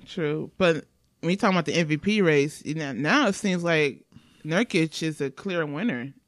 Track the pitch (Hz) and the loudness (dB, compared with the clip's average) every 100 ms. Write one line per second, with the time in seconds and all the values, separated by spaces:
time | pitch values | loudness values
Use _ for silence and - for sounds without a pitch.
0 | - 185 147 156 - - 180 160 - _ | -10 -6 -4 -4 -8 0 2 2 -4 _
1 | _ _ 165 180 214 180 151 156 156 151 | _ _ -2 2 2 2 2 0 0 0
2 | 196 214 175 147 147 - - 156 143 120 | 0 4 4 4 2 -4 -8 -6 -6 -4
3 | 151 294 226 - 202 180 170 160 147 - | 0 2 2 0 -2 0 0 2 2 -2
4 | _ - _ _ 156 175 240 170 160 - | _ -20 _ _ -2 0 2 0 0 -2
5 | 160 151 139 - 196 175 147 143 226 123 | -6 -4 -6 -6 -6 -4 -4 -4 -4 -4
6 | 139 - | -8 -14